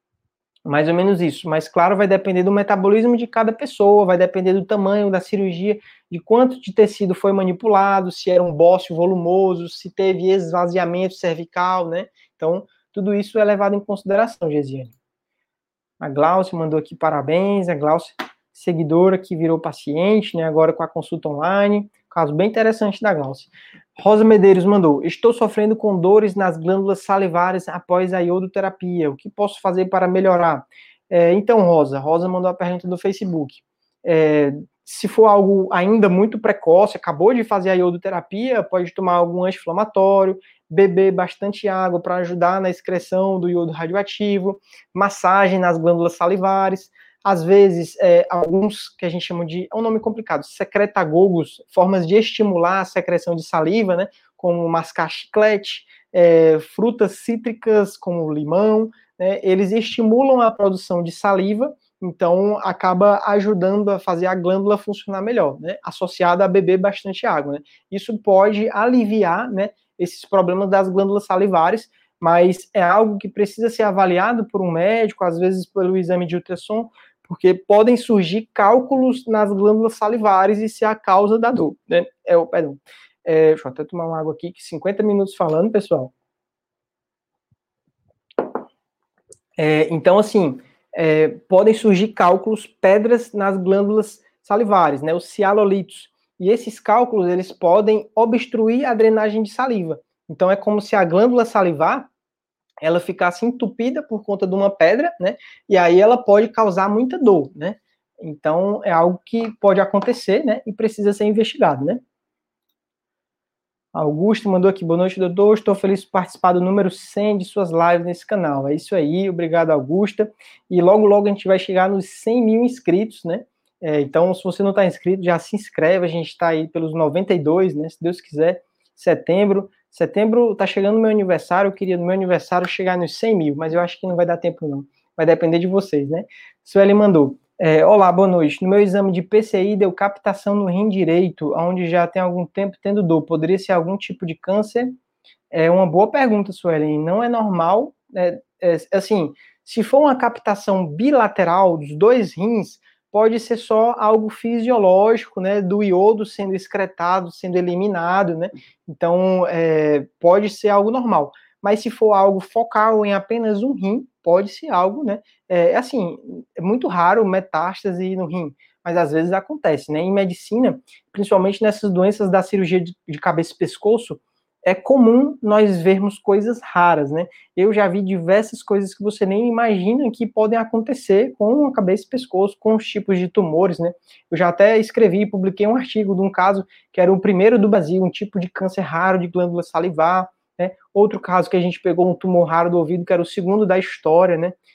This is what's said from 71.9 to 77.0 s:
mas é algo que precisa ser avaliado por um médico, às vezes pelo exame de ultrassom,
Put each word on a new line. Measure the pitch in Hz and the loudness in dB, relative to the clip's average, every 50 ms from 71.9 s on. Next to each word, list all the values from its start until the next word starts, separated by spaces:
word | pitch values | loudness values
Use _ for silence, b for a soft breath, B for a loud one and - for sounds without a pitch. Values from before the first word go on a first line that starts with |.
| _ _ _ _ _ _ | _ _ _ _ _ _
mas | - 165 170 175 175 180 180 - - _ - | 0 2 4 4 4 4 2 -2 -8 _ -2
é | 208 | 0
algo | 180 170 190 214 220 214 208 196 | 2 2 4 2 2 2 -2 -6
que | - 196 | -10 -8
precisa | - - 208 202 - 220 226 226 | -6 -4 -4 -4 -4 -4 -4 -4
ser | 233 - 220 | -2 -2 -2
avaliado | 208 185 196 190 185 175 180 190 226 240 226 208 | 0 0 0 0 2 2 0 0 0 -2 -2 -4
por | - - 196 | -4 -4 -4
um | 190 175 | -4 -2
médico, | 160 165 175 202 226 233 220 202 - - 185 | -2 0 0 0 0 0 0 -2 -4 -4 -4
às | 175 165 170 | -4 -2 0
vezes | 180 185 190 185 175 | 0 0 0 -2 -6
pelo | - - 196 185 180 185 190 | -6 -4 -2 -2 0 0 -2
exame | 175 165 180 175 180 | -2 -2 -2 -2 -2
de | 160 175 | -4 -6
ultrassom, | 175 - - 180 175 - - 214 226 233 226 b b | -6 -8 -8 -12 -12 -8 -6 -6 -6 -6 -8 b b